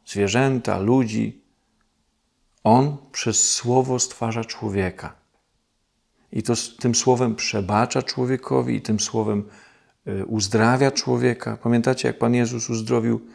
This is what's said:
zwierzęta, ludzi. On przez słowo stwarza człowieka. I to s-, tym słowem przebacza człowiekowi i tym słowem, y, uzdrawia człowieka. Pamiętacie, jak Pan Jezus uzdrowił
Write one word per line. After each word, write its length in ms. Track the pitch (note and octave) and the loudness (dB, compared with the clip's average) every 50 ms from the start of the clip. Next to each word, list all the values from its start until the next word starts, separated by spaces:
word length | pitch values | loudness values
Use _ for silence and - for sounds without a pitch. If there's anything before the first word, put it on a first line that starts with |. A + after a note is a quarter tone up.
| _ | _
zwierzęta, 720 | - - G2+ G2+ G2 F#2+ B2 C3+ C3+ C3 B2 A2+ - G2 F#2 | -8 -2 0 0 2 2 2 2 2 0 0 -2 -2 -2 0
ludzi. 640 | G2 G#2+ B2+ C3+ B2+ A2 G#2+ A2+ A2 A2 - - _ _ _ _ _ _ _ _ _ _ _ _ _ _ _ _ _ _ _ _ _ _ _ _ - | 2 2 2 2 2 0 -2 -2 -4 -4 -6 -10 _ _ _ _ _ _ _ _ _ _ _ _ _ _ _ _ _ _ _ _ _ _ _ _ 4
On 320 | G#2+ A2+ B2+ C3+ D3 D3 C#3 - - - | 6 6 6 6 2 0 -6 -12 -14 -12
przez 380 | - - A#2 G#2 - - - | -6 -4 -2 0 0 0 0
słowo 480 | - - - A#2+ B2+ C3 B2+ C3 B2+ B2 | 0 -2 0 2 2 2 2 2 0 -2
stwarza 460 | - - - - A#2 A2+ A2 A#2 A2 | -2 -4 -4 -6 -6 -4 -4 -4 -6
człowieka. 720 | - - - G#2+ G#2+ G2 G2+ F#2+ F2+ F2 - - D2 - - _ _ _ _ _ _ _ _ _ _ _ _ _ _ _ _ _ _ _ _ _ _ - | -8 -10 -8 -6 -4 -2 -2 -2 -2 -4 -8 -12 -16 -16 -18 _ _ _ _ _ _ _ _ _ _ _ _ _ _ _ _ _ _ _ _ _ _ -8
I 100 | A#2 G#2+ | -6 -2
to 100 | - A#2 | -2 -2
s-, 240 | - - - - | -2 -4 -8 -8
tym 180 | - - B2 A2+ | -4 -2 0 0
słowem 420 | - - C3 B2+ A#2 B2+ A#2 A2 | 2 4 4 4 4 2 0 -2
przebacza 680 | - - - - G#2+ F#2+ F2+ G#2 G#2+ A#2+ B2+ - C3+ B2 | -2 -4 -4 -2 -2 -2 0 2 2 2 2 0 -2 -4
człowiekowi 760 | - - - B2+ B2 C3 B2+ - - C3 C3 B2 B2 A#2 | -4 -4 -4 -2 -2 -2 -4 -2 -2 0 0 0 0 -2
i 60 | A2+ - | -4 -2
tym 180 | - G#2+ G#2+ | -2 -2 -2
słowem, 480 | - - - A2+ A2 G#2+ G#2 G2+ G2+ - - - - - _ _ _ _ _ _ _ - | -2 -2 -2 -2 -2 0 -2 -2 -4 -6 -12 -20 -20 -20 _ _ _ _ _ _ _ -8
y, 180 | G2+ G2 F#2+ | -6 -6 -4
uzdrawia 640 | - A2+ G#2+ G2+ G2 A2 A2 A2 A#2 B2+ B2+ C#3 C3+ | -4 -2 -2 -2 0 2 2 4 4 4 4 4 2
człowieka. 680 | C#3 - - C3 B2+ A#2+ B2 B2 A#2 A#2+ - A#2 A2 | 2 0 -2 0 0 2 2 0 0 -2 -4 -8 -8
Pamiętacie, 520 | - - A#2 A#2+ A#2 A2+ B2+ C3 - - A#2 | -4 0 2 2 2 2 2 0 0 0 -2
jak 100 | A2+ - | -2 0
Pan 160 | A#2 A#2 A#2+ | 0 2 2
Jezus 360 | B2 A#2+ A#2 B2 A#2 A#2 - | 2 2 0 -2 -6 -6 -4
uzdrowił 500 | A#2 A2+ A2 A2+ B2+ A#2 A2+ A#2 A#2 A2 - - - | -4 -4 -2 0 0 2 2 2 0 -2 -4 -8 -20